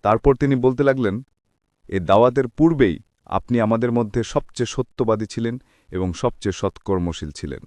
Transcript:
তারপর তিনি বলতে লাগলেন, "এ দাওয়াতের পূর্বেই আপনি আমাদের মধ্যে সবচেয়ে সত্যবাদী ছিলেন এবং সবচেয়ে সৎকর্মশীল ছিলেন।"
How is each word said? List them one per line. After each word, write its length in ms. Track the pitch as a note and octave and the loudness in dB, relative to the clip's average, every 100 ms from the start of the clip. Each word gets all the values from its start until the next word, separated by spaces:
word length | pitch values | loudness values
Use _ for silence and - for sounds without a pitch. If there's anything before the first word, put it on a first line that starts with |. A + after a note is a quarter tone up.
তারপর 320 | G#2 A2 C#3+ | 2 2 2
তিনি 220 | C3 C#3+ C3+ | 2 2 2
বলতে 260 | C3 B2+ | 2 2
লাগলেন, 400 | C#3 C3+ A2+ G#2 C3+ _ _ _ _ _ _ | 2 2 0 -2 -10 _ _ _ _ _ _
"এ 120 | F#2 | -6
দাওয়াতের 480 | E2+ G2 A#2+ B2+ B2+ | 2 4 4 2 -4
পূর্বেই 500 | - D#3+ D#3 A2+ D#2+ - _ | 2 2 4 2 2 -10 _
আপনি 360 | _ F#2+ - A#2+ | _ -6 -2 0
আমাদের 320 | A2 A2+ A#2+ | 2 2 0
মধ্যে 320 | A#2+ A2 A#2+ | 0 -2 -4
সবচেয়ে 420 | A2+ D3 - - A#2+ | -2 -4 -4 -6 -6
সত্যবাদী 600 | - - - A2+ A2 G#2+ | -4 -8 -4 -2 0 -2
ছিলেন 360 | - A#2 B2 _ _ _ | -6 -6 -6 _ _ _
এবং 220 | F#2 F#2 | -4 -4
সবচেয়ে 400 | F2 B2 - G#2 | -2 -4 -4 -6
সৎকর্মশীল 800 | F#2 G2 - - F#2+ F2 D#2+ D2+ | -4 -6 -6 -4 -2 -2 -6 -12
ছিলেন।" 300 | D2 D2+ C2 | -12 -12 -12